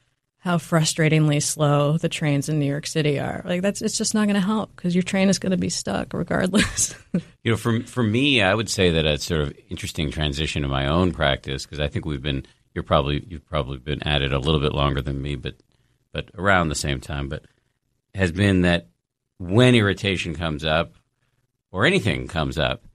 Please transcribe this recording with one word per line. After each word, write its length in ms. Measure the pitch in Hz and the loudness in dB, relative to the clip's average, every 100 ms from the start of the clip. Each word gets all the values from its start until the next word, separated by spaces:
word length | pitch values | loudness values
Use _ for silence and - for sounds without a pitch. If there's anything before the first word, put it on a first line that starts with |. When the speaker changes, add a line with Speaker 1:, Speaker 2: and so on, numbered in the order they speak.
| _ _ _ _ | _ _ _ _
Speaker 1:
how 180 | 180 175 | -2 -2
frustratingly 880 | - 165 156 - 156 156 151 147 | 2 2 2 2 4 4 4 2
slow 560 | - 156 147 147 147 160 | 0 0 2 4 2 0
the 100 | 160 | -2
trains 400 | - 151 143 135 | -2 0 0 0
in 80 | 156 | 0
New 80 | 143 | 0
York 220 | 147 - | -2 -4
City 320 | 160 147 139 | -2 0 0
are. 240 | - - 185 | -2 -6 -4
Like, 160 | 180 | -2
that's, 220 | 196 202 | -2 -2
it's 160 | 214 - | -4 -2
just 160 | 214 214 | 0 2
not 100 | 208 | 2
gonna 160 | 202 | 2
help 340 | 185 220 - - | 2 0 -4 -6
'cause 180 | 180 180 | -2 0
your 80 | |
train 260 | 180 196 196 | 0 2 2
is 80 | 185 | 2
gonna 200 | 190 180 | 0 0
be 120 | 180 | -2
stuck 420 | - - - - | -4 -4 -4 -4
regardless. 840 | - 175 - 185 202 - - - - - | -6 -2 0 2 2 0 -2 -4 -6 -6
<laughs> 100 | 175 - _ | -6 -6 _
Speaker 2:
You 80 | 117 | -2
know, 60 | 107 | 0
for, 240 | 117 113 | 0 0
for 200 | - 123 | -2 -2
me, 380 | 110 117 143 127 | 0 2 4 4
I 120 | 95 | 4
would 160 | 107 107 | 2 0
say 200 | - 90 | 2 4
that 140 | 80 76 | 4 2
a 120 | 73 | 0
sort 220 | - 82 | 0 0
of 120 | 69 - - | 0 -4 -10
interesting 400 | 90 - - 73 | -10 -8 -4 -4
transition 520 | 78 76 69 76 82 | -2 -2 -2 -2 -2
in 60 | 69 | -2
my 160 | 67 69 | 0 2
own 240 | 82 92 | 2 2
practice, 520 | 76 71 65 71 67 - | 2 0 0 -4 -8 -8
'cause 120 | 76 | -6
I 80 | 73 | -4
think 180 | 90 78 | -4 -6
we've 160 | 69 | -6
been, 240 | 73 67 - _ _ | -4 -6 -8 _ _
you're 100 | 82 | -10
probably, 400 | - 82 69 71 - | 0 2 2 -2 -6
you've 160 | 80 - | -14 -6
probably 320 | 78 64 69 | -4 -4 -8
been 240 | 69 69 78 | -6 -4 -2
at 140 | 71 | 0
it 100 | 69 | 0
a 60 | 69 | 0
little 200 | 71 76 | 0 2
bit 140 | 71 | 0
longer 280 | 69 71 69 | 0 0 0
than 200 | 67 67 | -4 -6
me, 140 | 71 69 | -6 -6
but, 200 | 67 - _ _ _ _ _ | -10 -14 _ _ _ _ _
but 180 | 78 - - | -12 -12 -4
around 340 | 98 92 80 | 2 2 2
the 60 | 71 | -2
same 240 | 76 67 | -2 -4
time, 300 | - 71 69 | -6 -8 -8
but 140 | 73 - _ _ _ _ _ _ 95 | -8 -14 _ _ _ _ _ _ -2
has 160 | 92 | -2
been 300 | 90 101 92 | 2 2 4
that 240 | 90 87 - _ _ _ _ - | 4 2 -2 _ _ _ _ -14
when 340 | 87 107 127 | 0 4 6
irritation 600 | 120 101 90 101 87 90 76 | 6 4 0 -2 -2 -4 -4
comes 300 | 82 73 78 | -4 -2 0
up 280 | 78 85 - _ _ _ _ _ _ _ | 0 0 -8 _ _ _ _ _ _ _
or 140 | 90 143 | -2 2
anything 420 | 190 101 65 65 | 2 0 -4 -4
comes 300 | 80 69 69 | -4 -2 -2
up, 260 | 64 - - | -2 -4 -10